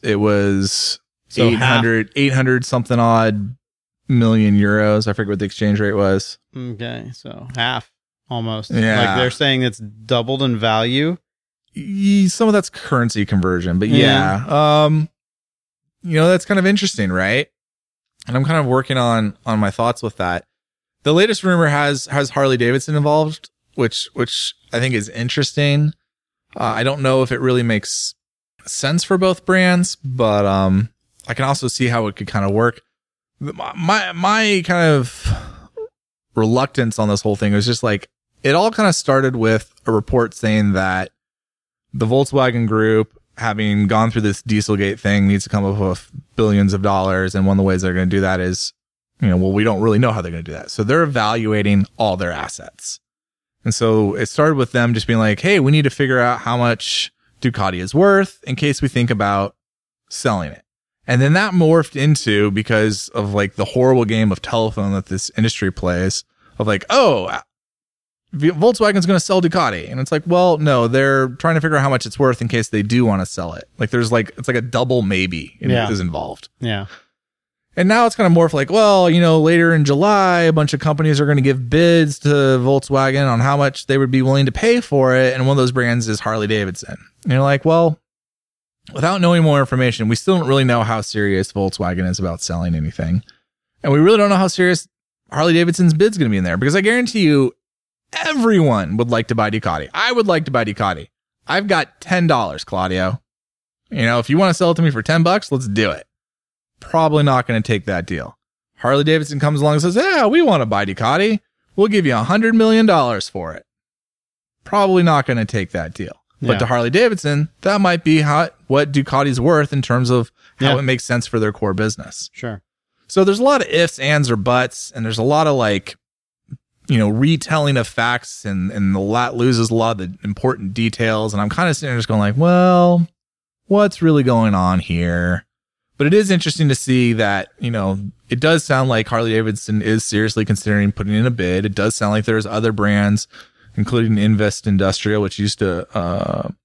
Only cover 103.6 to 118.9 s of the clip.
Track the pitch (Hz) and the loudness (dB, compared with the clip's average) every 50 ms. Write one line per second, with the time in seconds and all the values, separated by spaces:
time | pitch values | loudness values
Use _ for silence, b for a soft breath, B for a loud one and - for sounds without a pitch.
103.6 | _ _ _ _ _ - 233 156 117 117 120 120 117 - 143 175 196 185 165 - | _ _ _ _ _ -10 -6 -2 -2 0 0 0 0 0 2 2 2 2 2 2
104.6 | 185 170 165 165 170 156 131 113 - - 160 165 165 170 190 214 - - 143 131 | 2 0 2 2 2 2 0 0 -2 0 0 2 2 2 0 0 -2 -4 -4 -4
105.6 | 131 104 101 110 107 92 73 76 - _ _ _ _ _ _ _ _ _ _ _ | -4 -2 -2 0 0 0 -2 -6 -10 _ _ _ _ _ _ _ _ _ _ _
106.6 | _ _ _ _ - - - 160 160 156 151 147 147 143 131 127 120 - 117 110 | _ _ _ _ -10 -4 0 2 2 2 2 4 2 4 2 2 0 -2 -2 -2
107.6 | 107 - 110 98 - 104 95 87 85 - 90 73 58 - - _ _ _ _ _ | -2 -2 -2 -2 -2 -4 -4 -4 -4 -6 -6 -8 -8 -10 -14 _ _ _ _ _
108.6 | _ _ _ - - 120 139 143 143 156 160 156 151 147 147 139 147 147 151 139 | _ _ _ -6 -2 0 2 2 2 2 2 0 -2 -4 -6 -2 -2 0 0 2
109.6 | 147 151 147 151 156 175 180 233 339 392 370 302 240 208 277 339 339 262 185 147 | 0 2 2 2 0 0 0 0 0 2 2 2 2 2 4 4 4 4 4 2
110.6 | 120 110 104 98 101 98 95 - 110 117 143 175 202 220 214 208 _ _ _ _ | 2 0 0 -2 -2 -2 -4 -2 0 0 0 2 2 0 0 -2 _ _ _ _
111.6 | _ _ - 190 202 214 214 202 170 139 123 107 113 139 185 214 226 226 226 226 | _ _ -2 0 0 2 2 2 2 2 0 0 0 0 0 2 2 2 4 4
112.6 | 220 220 220 220 220 214 180 156 131 120 113 98 - - - 95 85 80 78 - | 4 4 4 4 4 4 4 4 2 0 -2 -4 -6 -8 -8 -10 -8 -10 -10 -14
113.6 | - _ _ _ _ _ _ _ _ _ _ _ _ _ _ _ _ _ _ _ | -16 _ _ _ _ _ _ _ _ _ _ _ _ _ _ _ _ _ _ _
114.6 | - - 196 208 196 190 185 180 175 170 151 143 131 - 123 117 110 - - 107 | -10 -4 0 0 2 4 4 4 4 4 4 2 0 0 -2 -2 -2 -2 -2 -4
115.6 | 90 - - 90 80 82 - - 92 - - _ _ _ _ - - 117 117 - | -4 -4 -6 -8 -8 -8 -10 -10 -12 -12 -12 _ _ _ _ -6 -2 -2 0 0
116.6 | 127 113 127 120 117 120 139 196 247 233 214 - - 147 143 143 151 - _ - | 0 0 0 0 0 0 2 2 2 2 0 -2 -2 -2 -2 -2 -2 -4 _ -4
117.6 | - 190 208 202 196 180 175 165 - 156 160 156 151 147 147 156 170 - - _ | -2 0 0 2 2 2 0 0 2 2 2 2 2 2 2 0 0 -2 -6 _
118.6 | _ - 135 143 147 143 | _ 0 0 0 2 2